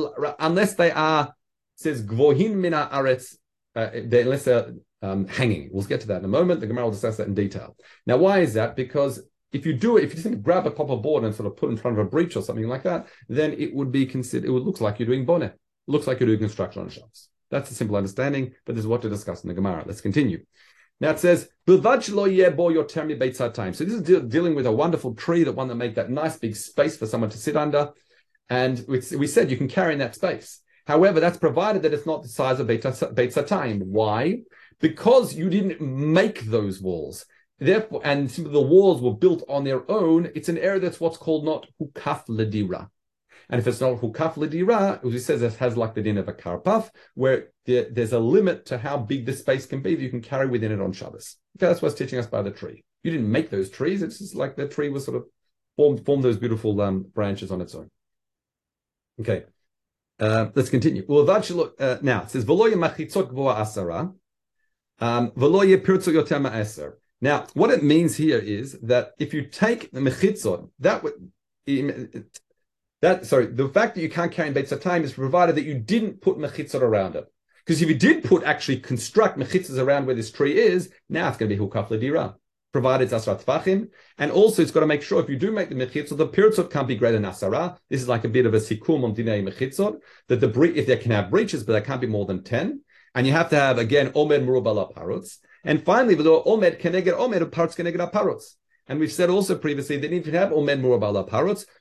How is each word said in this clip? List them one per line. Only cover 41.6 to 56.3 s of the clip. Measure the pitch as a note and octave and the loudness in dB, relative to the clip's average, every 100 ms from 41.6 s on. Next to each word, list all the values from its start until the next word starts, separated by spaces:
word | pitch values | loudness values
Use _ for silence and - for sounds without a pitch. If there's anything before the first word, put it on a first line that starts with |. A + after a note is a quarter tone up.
| - _ | -8 _
hukaf | D#3 - D3 D3 - | -12 -8 -6 -6 -4
ledira. | A2 A2 G#2+ F#2+ F2 F#2+ _ _ _ _ _ - | -2 -2 -2 -4 -6 -12 _ _ _ _ _ -4
And | B2 | -2
if | A#2+ | 0
it's | A#2 | 0
not | C3 A#2 | -2 0
hukaf | A2+ B2+ D#3+ | -4 -2 -4
ledira, | D3 D3+ D#3+ F#3+ A3 G3 G3 | -2 -4 0 2 2 0 -2
as | B2+ | -6
he | A#2+ | -4
says, | - C#3+ | -2 0
it | A#2 | 0
has, | A2+ B2+ A#2 | 0 -2 -2
like, | A2 | -4
the | G#2+ | -2
din | G#2+ G2+ | -2 -2
of | F#2 | -4
a | |
karpaf, | - - F2 F3+ A3 A3 _ _ | -8 -8 -4 0 0 -2 _ _
where | - C3 B2 - _ | -2 2 2 -2 _
there, | - B2 A2 | 0 0 0
there's | A#2+ A2 | -4 0
a | A#2+ | 0
limit | A#2 F#3 F#3 - - | 4 4 2 -2 -6
to | A#2+ | -8
how | C#3 C#3+ | -4 -6
big | G#2+ C#3 A#2 | -4 -4 -4
the | |
space | - - C3+ - | -4 -2 -2 -4
can | C3+ | -6
be | F#3 D#3+ | -4 -4
that | |
you | B2+ | -4
can | B2 | -8
carry | - C3+ C3+ | -6 -4 -2
within | A#2+ A2 | -2 -2
it | G2+ | -2
on | F#2+ | -4
Shabbos. | F#2+ - - - - _ - | -8 -12 -16 -20 -20 _ -2
Okay, | F3+ | 0
that's | E3+ | 2
what's | D#3 - | -2 -4
teaching | C3+ B2+ | -6 -6
us | A2+ | -4
by | A2 | -6
the | G2+ | -6
tree. | - E2 - _ _ | -10 -16 -16 _ _
You | F3 | -6
didn't | D#3+ G#2 | -2 0
make | C3+ D#3+ | -2 -2
those | G2 F#2+ | -4 -6
trees. | - D3 G3 | -4 -4 -2
It's | D#3+ - | -6 -10
just | G3+ - | -12 -8
like | C#3 | -8
the | - C#3 | -6 -8
tree | - D3 | -4 -4
was | C#3 | -4
sort | C3+ B2 | -6 -8
of | - _ _ _ _ - | -10 _ _ _ _ 2
formed, | D3 B2 - | 4 4 0
formed | C#3+ | 2
those | B2+ | 2